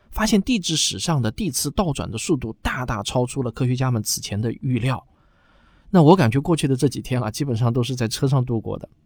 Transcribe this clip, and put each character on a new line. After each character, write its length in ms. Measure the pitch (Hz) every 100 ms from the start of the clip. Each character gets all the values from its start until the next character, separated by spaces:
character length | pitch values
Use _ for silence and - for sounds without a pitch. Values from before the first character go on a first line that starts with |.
| _
发 140 | -
现 160 | 214 214
地 180 | 196 240
质 160 | -
史 240 | 156 - 98
上 220 | - 151
的 100 | 110
地 200 | - 196
磁 200 | 135 -
倒 220 | - 180
转 180 | 135 -
的 60 | 107
速 180 | -
度 220 | 147 120 -
大 240 | - - 123
大 160 | 113
超 240 | 104 127 123
出 160 | 139
了 80 | 123
科 160 | - 127
学 100 | 127
家 140 | 131
们 120 | 120
此 200 | 104 -
前 180 | - 101
的 100 | 117
预 280 | - 131 123
料。 280 | 123 123 - _ _ _ _ _ _ _ -
那 120 | 190
我 140 | 151 190
感 120 | 123
觉 120 | 127
过 160 | 147 160
去 100 | 147
的 80 |
这 140 | 131 143
几 120 | 131
天 220 | - 127
啊， 80 | 107
基 140 | -
本 120 | 143 113
上 160 | 120
都 80 | 123
是 140 | 117
在 140 | 127 113
车 180 | - 139
上 180 | 139
度 160 | 123 113
过 160 | 101 101
的。 120 | - _